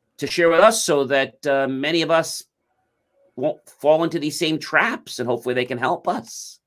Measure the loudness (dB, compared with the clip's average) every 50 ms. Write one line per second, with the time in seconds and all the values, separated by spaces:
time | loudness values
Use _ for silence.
0 | _ _ _ -8 -8 -4 0 2 4 4 6 6 6 6 4 2 0 0 2 2
1 | 2 2 2 0 0 -2 -6 _ -4 -2 0 0 0 -2 -2 -4 -4 -2 -2 -2
2 | 0 2 2 0 0 -2 -8 -12 -14 _ _ _ _ _ _ _ _ _ _ _
3 | _ _ _ _ _ _ _ -6 -6 -6 -6 -8 _ -20 _ _ 2 2 4 4
4 | 2 -2 -4 -4 -4 -6 -4 -2 -2 -2 -2 -4 -4 0 0 2 2 2 -2 -6
5 | -10 -12 -10 -6 -4 -4 -4 -4 -4 -4 -2 -2 -2 -4 -4 -4 -2 -2 -2 -2
6 | -4 -4 -6 -6 -8 -12 -16 -18 -18 -18 -20 _ _